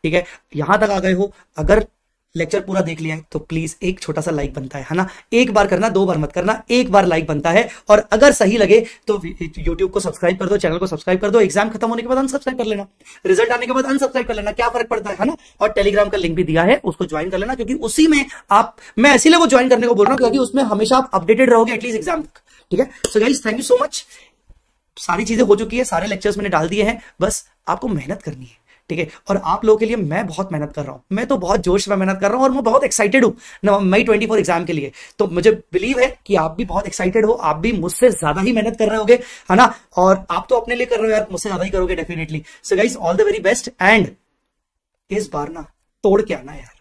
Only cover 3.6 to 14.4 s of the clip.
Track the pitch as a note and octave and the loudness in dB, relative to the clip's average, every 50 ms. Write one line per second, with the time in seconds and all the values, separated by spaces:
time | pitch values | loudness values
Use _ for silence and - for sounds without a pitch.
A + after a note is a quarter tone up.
3.6 | D#3+ D#3+ - _ - F3+ F#3 F#3 - - D3+ D#3+ D#3 F3 D#3+ D3 C#3+ C3 - C#3+ | -6 -6 -10 _ -6 -6 -6 -6 -8 -6 -6 -4 -4 -4 -4 -4 -6 -6 -8 -10
4.6 | C3 C3 - C#3 C3 - D#3 F#3 F#3 F#3 - - _ _ - A#3 B3+ A#3+ G3 G#3+ | -12 -10 -12 -14 -10 -4 -2 -2 -2 -4 -6 -18 _ _ 2 2 2 4 4 2
5.6 | G3+ G3 F#3+ F3 G#3+ A3+ F#3 F#3+ G3 F#3 E3+ D#3 D3+ - - F3+ F3+ G3+ A3 G#3+ | 2 4 2 0 0 0 0 0 0 0 0 -2 -4 -4 -4 -4 -2 -2 -4 -4
6.6 | - - A#3 B3 B3 - F#3 G3+ F#3+ F3+ E3 D#3+ D#3+ D#3+ D#3 D3 C#3+ E3+ E3+ G#3+ | -2 0 0 0 2 4 4 4 4 4 0 -2 -2 -2 -6 -2 -2 2 2 2
7.6 | A#3+ A#3+ - - _ - G#3 G#3+ - _ G#3+ A3 C4 C#4+ - - A3 F#3+ A3 A#3 | 2 0 -8 -14 _ 4 4 4 4 _ 2 6 6 6 6 6 2 2 4 2
8.6 | G3+ F#3 G#3 A#3 A3+ - - _ _ - G#3 G#3 F3 E3+ - - E3+ D#3 - - | 4 6 6 4 4 0 -12 _ _ -4 -4 -4 -4 -10 -10 -10 -12 -10 -10 -6
9.6 | D3+ E3+ E3 D3+ F#3+ F#3 - G3+ F#3+ F3 D3+ - F3+ E3+ F#3 F#3 F#3+ F3+ G#3 G3+ | -4 -4 -2 -2 -4 -2 -2 -4 -4 -4 -6 0 0 0 0 0 -2 -2 0 0
10.6 | - E3 D#3+ F3 - - E3+ D3+ - F#3+ F#3 F#3 G#3 G3+ G3 A#3 G#3 F3+ - G3+ | 0 -2 -2 -2 -4 -4 -6 -6 -2 -2 -2 0 0 2 4 4 2 4 2 0
11.6 | G#3 A3 A3 G3+ A#3 A3+ A#3 A#3 A3+ A#3+ B3+ C4 C4+ C4 C4 C#4 - C4 C4 B3+ | -2 -2 -2 -4 -4 -4 -4 -4 -4 -2 -2 0 0 -2 -4 -4 -6 -6 -4 -4
12.6 | A#3 A3 G#3+ G3+ G3 _ _ _ _ - - - _ F#4 - G#3 A#4 - B3 A#3 | -4 -4 -4 -6 -8 _ _ _ _ -20 -20 -6 _ 2 2 2 2 0 0 -4
13.6 | B3 A#3+ B3+ C4 C4 C4+ C4+ C4+ C4+ B3+ C4 C4 A#3+ - A3+ G#3 | -2 -2 -2 -2 0 0 0 -2 -2 -2 -2 -4 -4 -4 -6 -6